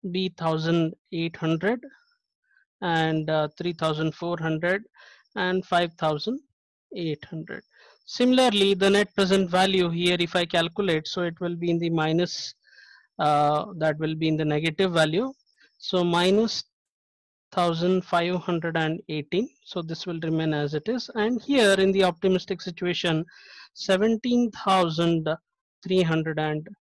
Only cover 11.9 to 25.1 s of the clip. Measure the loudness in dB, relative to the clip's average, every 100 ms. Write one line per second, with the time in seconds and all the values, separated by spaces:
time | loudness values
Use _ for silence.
11.9 | 0 2 0 0 -4 -12 -16 _ -20 -20
12.9 | -20 _ -2 2 2 2 0 -4 -2 -2
13.9 | 0 -4 -2 0 0 0 0 -2 0 0
14.9 | 2 2 2 -4 -8 _ _ _ _ -4
15.9 | 0 2 4 4 4 2 -4 -10 _ _
16.9 | _ _ _ _ _ _ -2 0 0 2
17.9 | 0 2 0 0 -2 -2 -2 -2 -2 -2
18.9 | -2 -6 -8 -2 -2 -2 _ -12 -10 -8
19.9 | -8 -6 -6 -2 0 0 0 -2 -4 -4
20.9 | -6 -4 -2 -2 -2 0 4 4 4 4
21.9 | 4 2 2 0 0 -2 -8 -8 -6 -4
22.9 | -2 0 0 -2 -12 -20 -20 -20 -14 0
23.9 | 2 2 0 0 0 0 -2 2 2 2
24.9 | 2 2